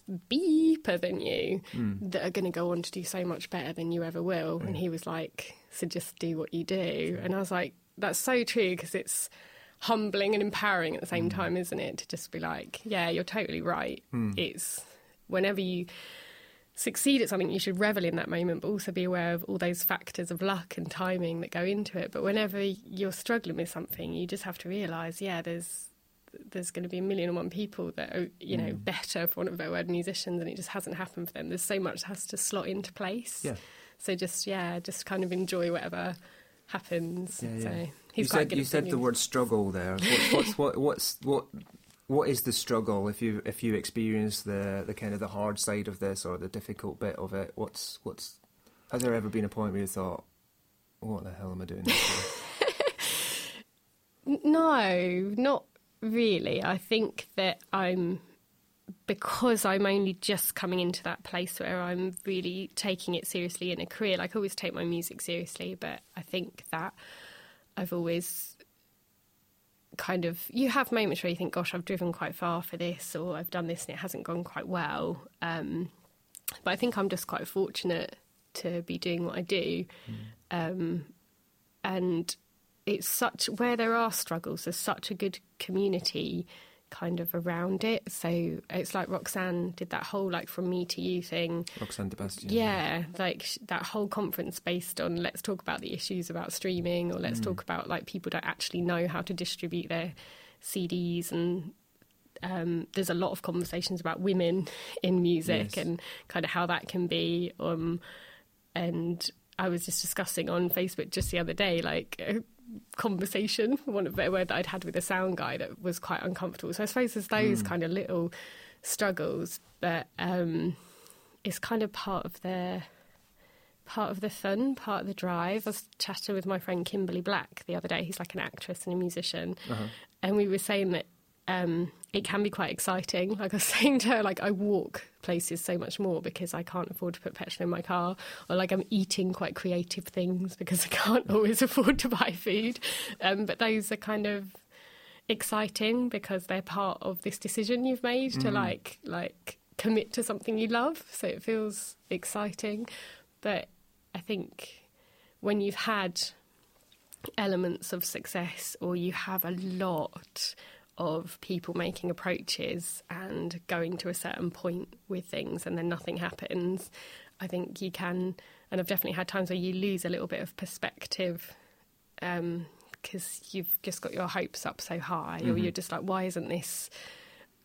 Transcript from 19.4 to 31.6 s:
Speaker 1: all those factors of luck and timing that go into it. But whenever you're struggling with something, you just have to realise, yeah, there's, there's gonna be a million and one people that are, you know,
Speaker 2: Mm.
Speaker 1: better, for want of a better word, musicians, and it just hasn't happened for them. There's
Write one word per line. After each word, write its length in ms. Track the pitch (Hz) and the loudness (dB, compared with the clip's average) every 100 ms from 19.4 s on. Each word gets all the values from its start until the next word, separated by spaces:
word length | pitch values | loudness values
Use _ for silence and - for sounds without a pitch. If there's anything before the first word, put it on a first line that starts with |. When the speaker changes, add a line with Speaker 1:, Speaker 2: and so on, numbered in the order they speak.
Speaker 1:
all 120 | 175 190 | -2 0
those 260 | 175 175 | 0 0
factors 460 | - 190 - - 175 | 0 -2 -2 -6 -6
of 100 | 170 | -2
luck 340 | 190 190 170 - | 0 0 -4 -8
and 140 | 170 | -6
timing 500 | - 185 185 170 170 | -2 0 0 0 -2
that 100 | 170 | -4
go 100 | 170 | -2
into 340 | 180 202 202 180 | 0 0 -2 -4
it. 120 | - | -4
But 140 | - | 0
whenever 360 | 190 214 214 202 | 2 2 2 0
you're 520 | 196 196 - 185 190 | -2 -2 -8 -4 -2
struggling 440 | 175 - 233 180 165 | -2 0 0 0 -2
with 120 | 170 | -2
something, 420 | 165 170 - 165 | -4 -8 -6 -4
you 140 | 165 175 | -4 -2
just 160 | 196 | -4
have 160 | 190 170 | -6 -8
to 100 | 175 | -6
realise, 520 | 196 185 165 165 165 | -4 -4 -4 -6 -4
yeah, 200 | 196 170 | -4 -2
there's, 460 | 165 170 170 - - - _ _ - - - | -4 -6 -6 -8 -10 -16 _ _ -20 -18 -10
there's 220 | 190 175 | -6 -6
gonna 160 | - 180 | -4 -4
be 100 | 180 | -2
a 40 | |
million 260 | 190 196 175 | 0 2 2
and 80 | 175 | 2
one 120 | 170 | 0
people 440 | 175 208 - 170 | -2 -4 -2 -4
that 200 | - - - | -4 -4 -2
are, 120 | 175 - | -4 -6
you 160 | - - | -2 0
know, 160 | 160 | 0
Speaker 2:
Mm. 120 | 160 | -2
Speaker 1:
better, 440 | 139 175 - 180 170 | -4 -4 -4 -2 -2
for 100 | - | -2
want 100 | 185 | -4
of 40 | |
a 40 | 175 | -2
better 120 | 156 | -2
word, 180 | 175 175 | -2 0
musicians, 520 | 175 175 185 - 175 | 0 0 -2 -2 -2
and 100 | 165 | -2
it 60 | - | -6
just 140 | 175 | -6
hasn't 260 | 196 180 175 | -6 -6 -6
happened 320 | 180 - 170 | -6 -6 -8
for 60 | |
them. 140 | - 160 | -6 -4
There's 140 | 175 | -2